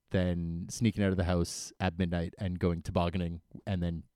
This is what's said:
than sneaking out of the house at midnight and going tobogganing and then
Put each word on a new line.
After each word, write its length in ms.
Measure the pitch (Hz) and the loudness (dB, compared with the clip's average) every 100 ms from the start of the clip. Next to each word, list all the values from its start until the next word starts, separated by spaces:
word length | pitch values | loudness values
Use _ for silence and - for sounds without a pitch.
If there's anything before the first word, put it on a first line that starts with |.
| - | -2
than 560 | 95 90 87 85 85 - | 0 2 0 -2 -4 -6
sneaking 360 | - 117 104 | 0 0 4
out 60 | 98 | 2
of 60 | 95 | 4
the 80 | |
house 480 | 87 87 85 - - - | 4 4 2 -4 -12 -2
at 180 | 92 85 | -2 0
midnight 360 | 87 87 85 - | 0 0 -2 -4
and 200 | 95 90 | -4 0
going 240 | 90 85 | 0 0
tobogganing 580 | - 92 87 92 85 85 _ - - | 0 0 2 0 -2 -4 _ -12 -4
and 160 | 92 | -2
then 200 | 87 82 - | 0 -2 -10